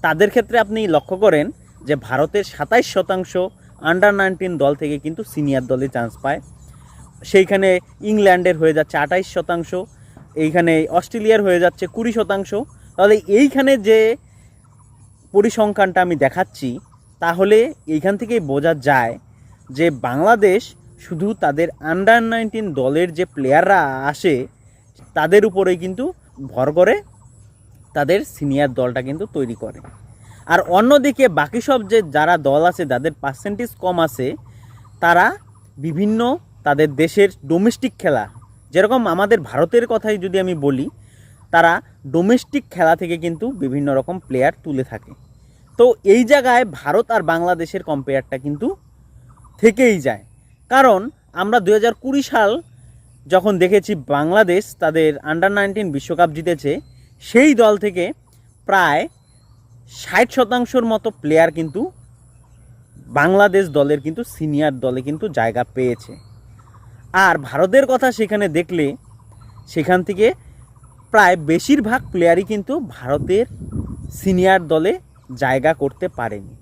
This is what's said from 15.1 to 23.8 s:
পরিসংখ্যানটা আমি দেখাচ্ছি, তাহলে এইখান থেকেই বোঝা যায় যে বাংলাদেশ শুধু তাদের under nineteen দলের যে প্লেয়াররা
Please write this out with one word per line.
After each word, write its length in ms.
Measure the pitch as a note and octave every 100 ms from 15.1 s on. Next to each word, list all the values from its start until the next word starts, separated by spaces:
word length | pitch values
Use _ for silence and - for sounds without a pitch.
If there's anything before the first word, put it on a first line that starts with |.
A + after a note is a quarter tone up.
| _ _
পরিসংখ্যানটা 680 | G3 A3 A3 G#3 G3+ G3 F#3 F3+
আমি 100 | D#3+
দেখাচ্ছি, 440 | C3+ F3 F#3 - C3 A#2+ - _ _ _
তাহলে 360 | E3+ E3+ G3 G#3+ A#3+ - -
এইখান 200 | D#3 F3 G3+
থেকেই 220 | G#3+ A#3 D3+
বোঝা 220 | C#3 D#3 D#3+ C3
যায় 260 | C3+ A#2 A#2 _ _ - - _ C3
যে 100 | E3+ C3+ B2
বাংলাদেশ 540 | C3 F3+ A#3 G3 F#3+ - - - -
শুধু 240 | - E3 G3 A3
তাদের 260 | D3+ C#3+ E3 - D3+
under 260 | E3+ G3 A#3 A3+
nineteen 340 | A3+ A3 A3+ G#3+ C#3
দলের 280 | B2+ D3 F3+ D#3+
যে 60 | -
প্লেয়াররা 460 | - C3 D3 F#3 G3